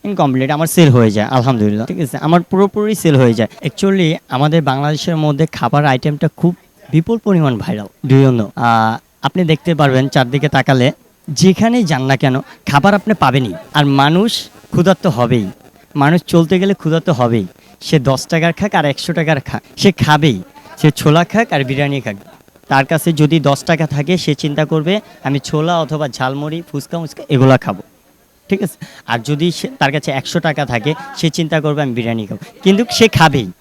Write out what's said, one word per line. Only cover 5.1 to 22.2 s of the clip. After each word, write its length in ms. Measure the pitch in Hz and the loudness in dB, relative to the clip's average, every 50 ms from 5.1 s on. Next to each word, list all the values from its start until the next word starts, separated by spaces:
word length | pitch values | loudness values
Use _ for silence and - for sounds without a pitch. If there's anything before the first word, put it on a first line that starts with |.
| 165 | -2
মধ্যে 280 | 156 156 151 147 139 160 151 | 0 0 0 0 0 -2 -4
খাবার 340 | - - - 117 - 143 147 | -2 -4 -4 0 0 2 2
আইটেমটা 420 | 143 131 127 - 151 147 143 - 156 _ | 2 0 0 0 -4 -2 -2 -4 -4 _
খুব 180 | - - 175 180 _ _ _ _ _ - - | 0 -2 -2 -2 _ _ _ _ _ -12 -2
বিপুল 260 | - 156 165 - 233 | 0 0 0 0 -4
পরিমাণ 400 | 226 _ 214 196 170 156 139 123 | -2 _ 0 0 2 2 0 0
ভাইরাল, 300 | 104 92 - 110 107 101 95 _ _ - | -2 -4 -6 -6 -8 -8 -12 _ _ 0
do 80 | 127 131 | 2 4
you 180 | 135 139 135 | 6 6 4
know? 160 | 123 117 104 98 - | 4 2 -2 -4 -4
আহ, 420 | - 117 120 113 113 110 110 113 - _ _ _ _ | -2 0 2 4 4 2 0 -2 -4 _ _ _ _
আপনি 220 | - 254 _ 185 180 | -6 -4 _ -2 0
দেখতে 320 | 160 160 - _ 180 165 | 0 0 0 _ -4 0
পারবেন 340 | 139 151 139 127 131 135 139 | 2 2 2 2 2 0 2
চারদিকে 400 | - 151 127 120 131 143 - 151 | 0 0 0 0 -2 -2 -2 0
তাকালে, 420 | - 135 127 - 135 127 123 127 - _ _ _ _ _ _ - | 0 0 2 2 2 2 2 0 -2 _ _ _ _ _ _ -10
যেখানেই 540 | 147 - - 185 185 - 208 226 233 247 220 | -2 2 4 4 4 4 0 0 2 0 0
যান 200 | 156 160 127 131 | 0 -2 -2 0
না 140 | 131 135 | 0 0
কেন 220 | 123 - 139 127 135 | 0 0 0 0 -2
খাবার 520 | - - - _ _ - 139 147 - 196 202 | -4 -8 -20 _ _ 0 0 2 4 4 2
আপনি 200 | 202 - 214 220 | 2 0 -2 0
পাবেনই। 400 | - 165 135 123 139 127 107 85 - - - - | 2 2 2 2 0 -2 -2 -6 -10 -16 -4 0
আর 120 | 147 147 | 0 2
মানুষ 640 | 143 139 139 139 147 160 180 214 233 - - - - _ - - _ | 2 4 2 2 2 2 2 0 0 -2 -6 -10 -14 _ -20 -16 _
ক্ষুধার্ত 360 | - - 170 185 185 - - | -2 0 2 2 2 2 0
হবেই, 420 | 185 120 117 120 117 127 120 101 92 - _ _ - _ - _ _ _ | -2 0 0 0 2 2 0 0 -4 -8 _ _ -20 _ -20 _ _ _
মানুষ 260 | 147 139 147 165 175 - | 0 2 2 2 2 0
চলতে 320 | - - 170 165 151 190 180 | 2 2 2 2 4 0 0
গেলে 140 | 190 196 202 | 0 0 -2
ক্ষুধার্ত 360 | - - 160 156 165 - - | -2 -2 -2 -2 -2 0 -2
হবেই, 360 | 160 110 123 117 117 113 95 87 - _ _ _ - _ | 0 0 0 0 0 0 -2 -4 -10 _ _ _ -20 _
সে 180 | - - - 156 | -6 0 0 0
দশ 280 | 123 135 135 127 - | 2 2 -2 -2 -2
টাকার 260 | - 170 160 160 170 165 | -4 -2 0 0 -2 -2
খাক 220 | - 196 208 - | -2 -6 -2 -2
আর 100 | 180 151 | 0 0
একশো 280 | 143 135 - - - 170 | 0 -4 -4 -6 -6 -4
টাকার 280 | 175 160 151 160 139 | -4 0 0 -2 -2
খাক, 220 | - - - 110 _ - - | -4 -8 -10 -10 _ -14 -10
সে 140 | - - 196 | 0 2 2
খাবেই। 500 | 175 - 120 - 156 147 151 156 113 92 90 - _ - - - - | 2 2 0 2 2 4 4 2 0 0 -6 -14 _ -20 -20 -20 -8
সে 140 | - - 151 | 0 2 2
ছোলা 320 | 143 - - 156 147 165 170 | 2 2 0 2 4 4 2
খাক 300 | - - 208 233 - 170 | 0 0 -2 -2 0 -2
আর 100 | 143 139 | -4 -2
বিরিয়ানি 380 | 127 139 135 143 143 143 139 | -2 -2 -2 -2 -2 -4 -6
খাক, 140 | 117 117 101 98 | -6 -8 -10 -10